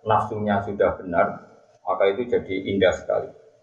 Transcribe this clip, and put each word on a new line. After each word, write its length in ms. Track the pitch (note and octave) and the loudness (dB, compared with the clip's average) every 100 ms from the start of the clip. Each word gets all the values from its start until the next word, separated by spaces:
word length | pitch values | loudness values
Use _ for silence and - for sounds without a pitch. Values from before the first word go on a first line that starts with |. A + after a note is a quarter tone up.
| G#2+ | 2
nafsunya 560 | G#2+ - G#2+ G#2 G2 | 0 0 -4 0 0
sudah 320 | G2+ G2+ - - | -2 0 0 0
benar, 320 | F#2 F2 G2 - - - _ _ | -2 0 0 -2 -16 -20 _ _
maka 200 | - F#2+ G2 G2+ | -6 2 2 2
itu 100 | A#2+ | 0
jadi 240 | F2+ - F#2+ G#2 | -2 -2 -6 -2
indah 220 | G2 A2 - | 2 2 2
sekali. 340 | - - - - - _ | -2 -4 -4 -14 -20 _